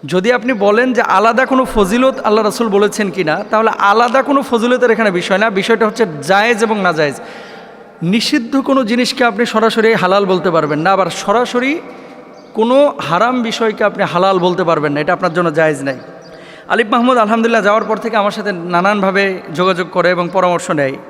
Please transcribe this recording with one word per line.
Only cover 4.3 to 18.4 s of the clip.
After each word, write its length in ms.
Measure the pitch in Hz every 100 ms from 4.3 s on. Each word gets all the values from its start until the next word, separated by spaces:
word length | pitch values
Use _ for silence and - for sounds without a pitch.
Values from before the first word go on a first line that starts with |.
| 285
ফজিলতের 480 | 262 240 233 247 240
এখানে 200 | 214 220
বিষয় 280 | 180 - 190
না, 120 | 220
বিষয়টা 360 | 190 196 226 220
হচ্ছে 180 | 208 214 151
জায়েজ 360 | 139 190 220 233
এবং 140 | 226 214
নাজায়েজ। 340 | 185 160 151 127 - - - - - - - -
নিষিদ্ধ 580 | 165 220 - 302 226 269
কোনো 240 | 269 269
জিনিসকে 400 | 226 240 247 -
আপনি 220 | 240 208 233
সরাসরি 480 | 220 220 220 220
হালাল 300 | 220 180 196 202
বলতে 240 | 185 180
পারবেন 280 | 165 156 151
না, 120 | 165
আবার 160 | 196 180
সরাসরি 720 | 165 - 208 240 247 254 311 - - - - - - -
কোনো 220 | - 226 262 285 -
হারাম 420 | 143 170 226 254
বিষয়কে 420 | 226 214 226 220
আপনি 180 | 208 202
হালাল 340 | 180 165 190 190
বলতে 260 | 175 180
পারবেন 280 | 170 160 147
না, 80 | 143
এটা 120 | 151
আপনার 200 | 180 180
জন্য 220 | 165 170
জায়েজ 280 | 156 160 147
নাই। 160 | 139 127 - - - - - - -
আলিফ 200 | 196 226
মাহমুদ 260 | 240 240 254
আলহামদুলিল্লাহ 460 | 214 226 226 233
যাওয়ার 220 | 196 214
পর 120 | 196 214
থেকে 200 | 226 220
আমার 140 | 202
সাথে 220 | 202